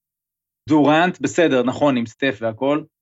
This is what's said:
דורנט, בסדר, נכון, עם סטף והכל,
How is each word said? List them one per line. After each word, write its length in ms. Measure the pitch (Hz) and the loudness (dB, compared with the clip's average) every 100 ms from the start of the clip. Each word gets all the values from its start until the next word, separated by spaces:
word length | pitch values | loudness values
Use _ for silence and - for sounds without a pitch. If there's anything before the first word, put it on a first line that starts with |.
| _ _ _ _ _ _ - | _ _ _ _ _ _ 0
דורנט, 520 | 151 139 156 180 - | 2 4 2 0 -2
בסדר, 420 | 147 - 156 131 | -4 0 2 2
נכון, 340 | 123 127 147 123 | -2 0 0 0
עם 80 | 113 | -4
סטף 320 | - 139 117 | -6 -6 -4
והכל, 420 | 113 113 135 147 156 _ | -8 -4 -2 -2 -6 _